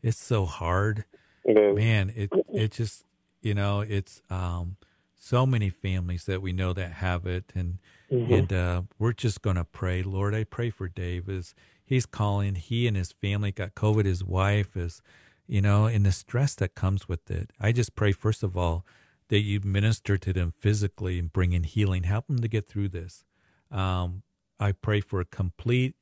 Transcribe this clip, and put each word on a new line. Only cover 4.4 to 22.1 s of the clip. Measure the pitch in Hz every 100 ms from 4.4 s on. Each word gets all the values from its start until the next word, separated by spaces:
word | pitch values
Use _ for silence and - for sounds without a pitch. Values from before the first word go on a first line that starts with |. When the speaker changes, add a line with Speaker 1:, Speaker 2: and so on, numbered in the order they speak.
| 90 87 87 95 _ _ _ _
Speaker 1:
so | - 123 131
many | 123 101
families | - 98 92 87 87 -
that | 95
we | 95
know | 90 92
that | 90 87
have | 80 92 87 90
it, | 90 - 92
and, | 87 90 _ _ _
Speaker 2:
Mm-hmm. | 127 117
Speaker 1:
and, | 107 92
uh, | 92 90 90 90 _
we're | 110
just | 117 120 -
gonna | 104 90 82
pray. | - 92 90
Lord, | 92 95 101 107
I |
pray | 107 - 120
for | - 92
Dave | 85 87 90 90
as | 95 87 _ _ _
he's | _ 131 -
calling. | - 104 101 101 92
He | - 117 120
and | 101
his | 87
family | - 101 101 104
got | 95 92
covid. | - 107 107 98
His | 90
wife | 92 92 98 104 98 95
is, | 85 - _ - - _ -
you | 104
know, | 101 101 110
and | 110 98
the |
stress | 92 - 120 139 -
that | 90 -
comes | 95 98 -
with | 87 -
it. | 85 - _
I | 101
just | 120 113 -
pray, | 104
first | 98 110 110
of | 101 90
all, | 87 82 - _ _ _ _
that | 104
you | 104 101
minister | 98 98 107 113 - 98
to | -
them | 90 85
physically | - 104 104 101 - 95 90
and | 85
bring | - 90
in | 87
healing. | 80 - 101 92
Help | 90